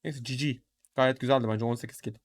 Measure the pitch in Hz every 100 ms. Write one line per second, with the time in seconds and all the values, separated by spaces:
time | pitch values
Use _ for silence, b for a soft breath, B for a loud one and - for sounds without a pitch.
0 | 160 139 117 131 147 127 _ _ _ -
1 | 131 131 127 135 113 110 117 117 - -
2 | 120 117